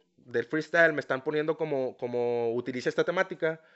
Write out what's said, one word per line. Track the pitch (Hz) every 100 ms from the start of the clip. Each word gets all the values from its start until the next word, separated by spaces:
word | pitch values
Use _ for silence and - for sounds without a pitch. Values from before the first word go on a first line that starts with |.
| _ _
del | 127 117
freestyle | 113 160 151 170 165
me | 147
están | - 131
poniendo | 156 151 156 156
como, | 156 139 127 -
como | 123 120 120 120 117
utiliza | 120 123 127 160
esta | 156
temática, | 156 180 185 165 160 160 _